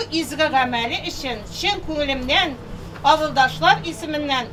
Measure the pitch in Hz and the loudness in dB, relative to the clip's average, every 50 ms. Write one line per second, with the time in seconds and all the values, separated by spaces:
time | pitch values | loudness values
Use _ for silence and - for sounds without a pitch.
0 | 453 - - 330 320 - 285 277 311 294 269 262 254 247 247 233 233 240 311 392 | -2 0 0 -2 -2 0 0 0 2 2 4 2 2 2 0 0 -2 -2 -2 -4
1 | 359 349 - - 269 262 240 214 208 - - - - 392 403 381 - 320 311 294 | -4 -6 -6 -6 -4 -6 -6 -6 -8 -10 -8 -4 -2 -2 -2 -2 -2 -4 -2 -2
2 | 294 277 269 269 254 247 294 359 370 330 262 240 - - - - - - - - | 0 0 0 -2 0 0 2 2 2 0 -2 -6 -10 -12 -10 -10 -10 -12 -8 0
3 | - 277 302 311 311 302 254 269 262 262 262 - - 359 392 - - 339 311 - | 4 4 4 4 4 2 2 4 4 2 2 4 4 4 4 4 2 -4 -8 -8
4 | - 311 302 294 294 285 269 262 240 226 | -6 -4 -4 -2 -2 0 0 -2 -2 -4